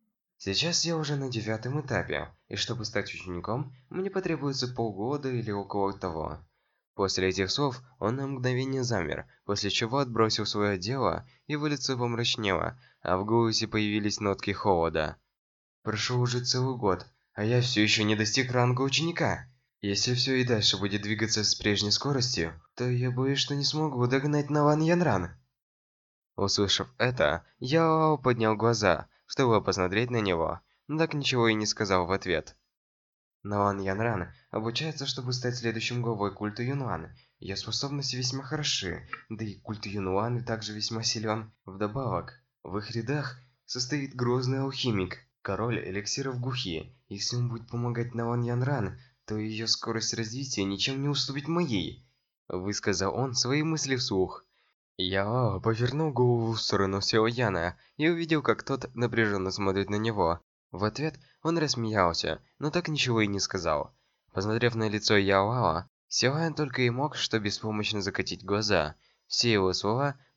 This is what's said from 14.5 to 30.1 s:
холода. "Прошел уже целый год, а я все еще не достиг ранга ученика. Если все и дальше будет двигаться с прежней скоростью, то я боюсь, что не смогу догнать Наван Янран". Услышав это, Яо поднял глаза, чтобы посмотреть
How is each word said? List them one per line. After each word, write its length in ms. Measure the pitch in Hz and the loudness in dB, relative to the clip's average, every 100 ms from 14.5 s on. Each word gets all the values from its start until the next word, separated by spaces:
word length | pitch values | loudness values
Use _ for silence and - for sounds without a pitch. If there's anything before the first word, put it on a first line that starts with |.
холода. 680 | 95 107 87 82 80 78 - _ _ _ _ _ _ | 0 2 4 4 2 -2 -4 _ _ _ _ _ _
"Прошел 360 | 110 107 - 123 | -4 -2 0 0
уже 240 | 123 123 | 2 0
целый 320 | 123 127 131 123 | 0 0 0 0
год, 300 | 101 87 - _ _ - | 0 0 -4 _ _ -4
а 100 | 107 | 2
я 160 | 123 | 2
все 200 | 123 104 | 2 4
еще 220 | 107 110 | 4 4
не 140 | 107 107 | 4 2
достиг 340 | 107 131 127 | 2 0 2
ранга 300 | 123 123 127 | 2 4 2
ученика. 640 | 135 135 165 170 127 80 - _ _ - | 2 0 0 0 0 -2 -8 _ _ -6
Если 320 | 101 98 127 | -2 0 0
все 200 | 123 135 | 0 2
и 100 | 131 | 2
дальше 340 | 123 110 - 95 | 4 4 2 2
будет 260 | 101 101 | 0 0
двигаться 420 | 104 107 110 110 98 | -2 0 0 0 0
с 100 | - | 0
прежней 360 | 107 101 104 | 2 2 2
скоростью, 720 | - 139 135 123 - 82 80 _ - | 0 0 0 0 0 -2 -4 _ -4
то 80 | 123 | 0
я 220 | 123 127 | 0 0
боюсь, 280 | 127 135 139 | 0 0 0
что 160 | - 143 | 0 -2
не 80 | |
смогу 420 | 139 151 156 123 120 | 0 0 0 2 2
догнать 420 | 135 147 147 143 | 2 2 0 2
Наван 320 | 147 147 151 | 4 4 4
Янран". 560 | 160 175 160 95 87 - _ _ _ _ _ _ _ _ _ - | 4 4 4 2 -2 -8 _ _ _ _ _ _ _ _ _ -2
Услышав 540 | 98 - 98 - 95 - | 0 2 2 0 -2 -2
это, 480 | 123 127 73 85 - - | 0 2 2 2 -6 -10
Яо 580 | 127 160 165 160 156 143 | 0 4 4 4 4 4
поднял 400 | 127 110 110 107 | 2 4 2 4
глаза, 500 | 113 110 98 80 - _ - | 2 4 4 2 -2 _ -6
чтобы 380 | - 127 104 | 2 4 4
посмотреть 480 | 87 92 90 101 123 | 4 0 2 0 0